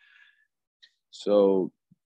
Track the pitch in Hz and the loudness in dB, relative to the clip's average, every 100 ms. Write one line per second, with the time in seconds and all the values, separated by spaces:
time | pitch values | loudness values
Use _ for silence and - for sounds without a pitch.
0 | _ _ _ _ _ _ _ _ _ _ | _ _ _ _ _ _ _ _ _ _
1 | _ - - 104 98 95 85 - _ _ | _ -12 -2 2 2 0 -2 -8 _ _